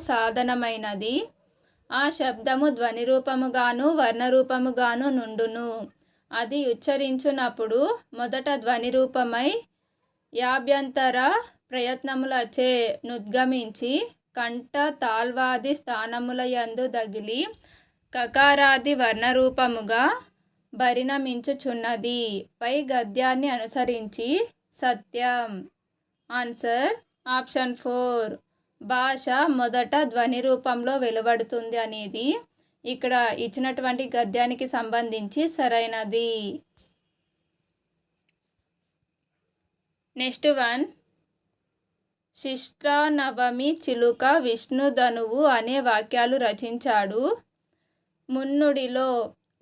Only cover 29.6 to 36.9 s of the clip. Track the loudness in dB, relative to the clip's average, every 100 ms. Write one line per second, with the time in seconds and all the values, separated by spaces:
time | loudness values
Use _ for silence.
29.6 | 0 0 2 2 0 0 0 0 0 0
30.6 | 0 -2 0 0 0 0 2 2 0 -6
31.6 | -4 -4 -4 -6 -8 -4 0 -2 -4 _
32.6 | _ _ -10 -4 0 2 2 0 -4 -4
33.6 | -4 -2 -2 -2 -2 -2 0 2 0 -2
34.6 | -4 -4 -2 -2 -2 -4 -6 -2 -2 0
35.6 | 0 2 0 -4 -2 -2 -2 -2 -6 -8
36.6 | -14 _ -20